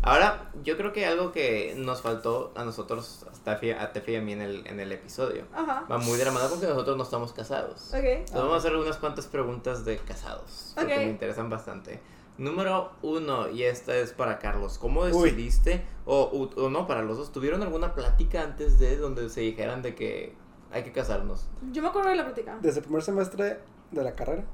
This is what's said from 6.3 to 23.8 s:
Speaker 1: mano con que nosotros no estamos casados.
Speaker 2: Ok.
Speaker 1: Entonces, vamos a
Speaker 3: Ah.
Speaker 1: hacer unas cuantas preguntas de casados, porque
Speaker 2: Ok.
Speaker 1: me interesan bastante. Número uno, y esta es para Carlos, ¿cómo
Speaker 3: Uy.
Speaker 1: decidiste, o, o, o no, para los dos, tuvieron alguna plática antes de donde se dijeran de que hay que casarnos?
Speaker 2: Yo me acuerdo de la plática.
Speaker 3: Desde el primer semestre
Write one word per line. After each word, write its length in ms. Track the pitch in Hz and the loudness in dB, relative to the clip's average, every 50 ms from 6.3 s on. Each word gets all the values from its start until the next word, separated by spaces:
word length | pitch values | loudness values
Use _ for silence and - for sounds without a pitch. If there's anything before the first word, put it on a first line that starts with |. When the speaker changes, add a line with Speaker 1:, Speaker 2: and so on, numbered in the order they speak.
Speaker 1:
mano 160 | 131 123 127 135 | 2 0 0 0
con 120 | 165 170 | 0 0
que 60 | 190 175 | 0 0
nosotros 280 | 147 131 123 123 135 | 0 0 0 -2 -2
no 60 | 131 127 | -2 -4
estamos 300 | - - 120 120 117 - | -4 -4 -6 -6 -6 -8
casados. 560 | - 113 - 139 - - - - - - - | -10 -8 -6 -4 -4 -4 -6 -10 -12 -14 -6
Speaker 2:
Ok. 120 | - 262 247 | -4 0 2
Speaker 1:
Entonces, 320 | 247 254 269 - - - | 2 0 0 -2 -6 -4
vamos 160 | - 127 139 | -2 0 2
a 40 | 165 | 2
Speaker 3:
Ah. 20 | 165 | 2
Speaker 1:
hacer 160 | 165 165 156 | 2 2 0
unas 220 | 160 156 156 151 - | 0 0 -2 -4 -2
cuantas 280 | - 151 147 147 135 | -4 -4 -4 -4 -10
preguntas 580 | - - 143 131 120 120 120 117 127 127 120 110 | -6 -4 -4 -2 -2 -4 -6 -4 -4 -4 -4 -4
de 140 | 113 110 104 | -4 -4 -4
casados, 760 | - - - - - - 110 - - - - - - - - | -4 -8 -10 -10 -10 -10 -10 -12 -12 -16 -16 -16 -16 -10 -4
porque 180 | - 330 330 285 | -2 -2 0 0
Speaker 2:
Ok. 60 | 285 | 0
Speaker 1:
me 100 | - 220 | 0 -2
interesan 400 | 220 196 - 104 104 - 113 117 | -2 -4 -4 -4 -4 -4 -4 -4
bastante. 520 | 113 107 - - 95 95 - - - 110 - - - - - - - - | -6 -6 -6 -10 -12 -12 -12 -14 -14 -14 -16 -20 -20 -20 -20 -20 -12 -8
Número 540 | 131 139 160 185 196 190 190 185 185 - - - | -6 -4 -2 -2 0 2 2 0 0 -2 -8 -8
uno, 480 | - 151 156 160 160 147 135 120 107 69 | -4 -2 -2 -2 -2 -2 -2 -2 -2 -2
y 140 | 107 120 123 | -2 0 0
esta 320 | 123 120 120 - - 123 | 0 0 0 -4 0 0
es 160 | 123 123 117 | 0 0 0
para 260 | - - 127 117 107 - | -2 -2 -2 -2 -2 -2
Carlos, 400 | - 104 104 101 101 95 - - | -2 -2 0 0 0 -2 -6 -4
¿cómo 240 | - - - 160 | 0 2 4 4
Speaker 3:
Uy. 60 | 180 180 | 4 4
Speaker 1:
decidiste, 760 | 170 175 170 160 - 220 233 - - - - - 175 180 175 - - - - | 6 6 6 6 6 4 2 6 8 8 8 8 6 4 0 -4 -8 -10 -2
o, 160 | - 135 139 135 - - 143 131 135 - | 2 4 4 4 4 2 -2 -2 -2 0
o, 80 | - 131 | 0 0
o 40 | 135 | 2
no, 160 | 135 156 180 | 2 0 0
para 160 | 180 143 117 | 0 0 0
los 160 | 110 107 110 123 | 0 -2 -2 -4
dos, 140 | 147 - | -6 -6
tuvieron 320 | - 139 127 143 160 190 208 | -6 -2 0 0 0 0 0
alguna 320 | 185 160 160 170 170 - | 0 0 2 2 2 0
plática 480 | 139 123 127 - - - - - 170 156 | 2 4 6 6 6 6 6 2 0 -2
antes 340 | 143 143 - 151 147 - - | -2 -4 -2 6 8 10 10
de 200 | 139 127 135 143 | 10 10 6 4
donde 300 | 147 139 131 120 120 113 | 2 -2 0 -2 -2 -4
se 120 | - - | -2 0
dijeran 400 | 113 113 107 110 107 110 123 131 | 0 0 0 0 -2 -2 -2 -2
de 140 | 127 123 113 | -4 -6 -4
que 400 | - 107 107 104 92 - - - - - - - - - - | -4 -4 -4 -4 -4 -8 -10 -12 -16 -20 -20 -20 -20 -20 -8
hay 120 | - 120 - | -6 -6 -6
que 80 | - | -4
casarnos? 560 | - 135 127 - 107 95 101 101 101 - - - - - - 262 | -4 -2 0 0 2 2 2 2 0 0 -2 -2 -4 -6 -8 -6
Speaker 2:
Yo 100 | 247 302 | -4 -2
me 60 | 302 349 | -2 0
acuerdo 220 | 359 403 392 381 | 0 2 2 4
de 60 | 381 359 | 2 2
la 80 | 294 | 0
plática. 340 | 262 247 - 220 - 202 220 | -2 -4 -6 -8 -8 -8 0
Speaker 3:
Desde 180 | 190 160 139 147 | 0 2 2 2
el 40 | 143 | -2
primer 160 | 143 156 156 | 0 -2 -2
semestre 580 | 160 202 196 190 190 185 - - 202 202 220 - - - - - | 0 0 2 2 0 0 0 -2 -2 -2 -2 -4 -10 -20 -20 -20